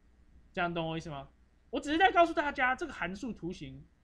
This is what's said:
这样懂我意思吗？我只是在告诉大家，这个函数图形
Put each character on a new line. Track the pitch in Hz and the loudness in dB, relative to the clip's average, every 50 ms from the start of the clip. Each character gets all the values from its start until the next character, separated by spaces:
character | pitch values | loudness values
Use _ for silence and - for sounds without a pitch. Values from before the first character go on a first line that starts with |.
| _ _ _ - - - - - - - - | _ _ _ -20 -20 -20 -20 -20 -20 -10 -4
这 | 190 | -2
样 | 175 170 | -2 -2
懂 | 170 170 160 | -2 -2 -2
我 | 160 160 | -2 -4
意 | 165 | -6
思 | 160 170 | -6 -8
吗？ | 147 139 135 - _ _ _ _ _ _ _ _ | -10 -12 -12 -14 _ _ _ _ _ _ _ _
我 | - 269 | -6 -4
只 | - 285 | -2 0
是 | 302 | 4
在 | 330 381 370 | 6 6 6
告 | 359 349 339 | 8 6 6
诉 | 330 330 | 6 4
大 | 330 294 294 | 0 -2 -2
家， | 277 285 262 254 254 | 0 0 2 2 2
这 | 254 359 | 0 -4
个 | 285 - | -8 -6
函 | - 180 175 190 | -4 -4 -4 -4
数 | 208 277 240 190 | -6 -8 -8 -8
图 | - - 170 | -8 -8 -8
形 | 185 - 151 135 131 135 151 - _ _ | -8 -8 -12 -14 -14 -16 -18 -20 _ _